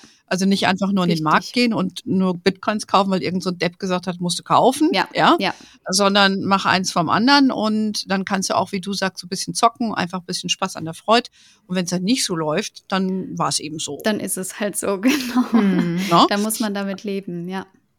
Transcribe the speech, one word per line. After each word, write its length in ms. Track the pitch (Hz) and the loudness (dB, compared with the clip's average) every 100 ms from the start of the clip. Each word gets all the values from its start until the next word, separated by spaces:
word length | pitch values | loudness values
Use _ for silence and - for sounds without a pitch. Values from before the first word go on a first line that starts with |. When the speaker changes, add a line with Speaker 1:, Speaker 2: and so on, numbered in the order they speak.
| - _ _ | -12 _ _
Speaker 1:
Also 180 | 185 190 | 0 2
nicht 220 | 196 190 | 2 2
einfach 240 | 185 196 | 0 0
nur 140 | 196 175 | 0 0
in 40 | |
den 40 | |
Speaker 2:
Richtig. 100 | 170 | 0
Speaker 1:
Markt 300 | 156 180 - | 2 2 0
gehen 200 | - 240 | 0 0
und 320 | 196 185 - - | 0 -2 -6 -2
nur 320 | 185 185 175 | 0 0 2
Bitcoins 500 | 196 190 - 214 - | 0 0 -4 -4 0
kaufen, 220 | 196 202 | 2 2
weil 140 | 185 | 0
irgend 180 | - 185 | -2 -4
so 100 | 185 | -4
ein 60 | 180 | -2
Depp 220 | 180 175 | -4 -4
gesagt 260 | 190 180 185 | -4 -4 -4
hat, 140 | 175 | -4
musst 180 | 175 170 | -4 -4
du 60 | |
kaufen, 460 | - 220 196 269 311 | 2 4 4 4 2
Speaker 2:
Ja. 160 | 196 - | 2 0
Speaker 1:
ja? 240 | - 165 339 | 2 4 4
Speaker 2:
Ja. 140 | 185 - - _ - | 0 -4 -14 _ -6
Speaker 1:
Sondern 560 | 190 202 202 196 196 | 0 2 4 4 2
mach 220 | 180 196 190 | 2 2 4
eins 260 | 180 190 | 0 0
vom 160 | - 165 | -2 0
anderen 440 | 143 233 285 269 | 2 4 6 4
und 580 | - 214 214 214 208 - | 2 0 0 -2 -4 -4
dann 140 | 196 190 | -4 -2
kannst 240 | 196 185 | -4 0
du 80 | - | -2
auch, 160 | 190 | -2
wie 80 | 202 | -4
du 100 | 190 | -6
sagst, 300 | 196 190 - | -4 -4 -6
so 60 | 175 | -10
ein 20 | |
bisschen 240 | 190 - | -8 -8
zocken, 400 | 170 233 - 226 | 0 0 0 -4
einfach 260 | - 175 185 | -4 -4 -6
ein 60 | 175 | -8
bisschen 240 | 185 175 | -8 -6
Spaß 260 | - 190 165 | -4 -4 -6
an 80 | |
der 100 | 160 | -10
Freude. 360 | 160 - 226 - _ _ _ - | -8 2 2 2 _ _ _ -6
Und 100 | 185 | -4
wenn's 140 | 175 | -2
dann 120 | 180 | -2
nicht 220 | 185 262 - | 0 0 0
so 100 | 170 | -2
läuft, 480 | 151 156 214 - - | -2 -2 -4 -10 -6
dann 480 | 190 190 190 180 175 | -2 -2 -4 -6 -4
war's 240 | 151 151 | -2 -2
eben 180 | - 160 | -6 -8
so. 220 | - 143 | -10 -4
Speaker 2:
Dann 160 | 220 208 | -2 -2
ist 160 | 190 190 | -4 -6
es 240 | 185 - | -8 -6
halt 160 | 208 208 | -6 -4
so, 240 | - 196 | -4 0
<laughs> 0 | |
genau. 440 | 226 294 247 240 240 | 2 2 0 -2 2
Speaker 3:
Mhm. 420 | 226 202 180 175 170 196 | 4 4 2 0 -2 2
Speaker 1:
Ne? 160 | 170 269 | 4 4
Speaker 2:
Da 100 | 202 | 2
muss 220 | 214 220 | -2 -2
man 140 | 220 | -4
damit 320 | 196 196 190 214 | -4 -6 -6 -8
leben, 420 | 196 196 175 175 | -8 -8 -8 -8
ja. 180 | 190 - _ _ | -8 -10 _ _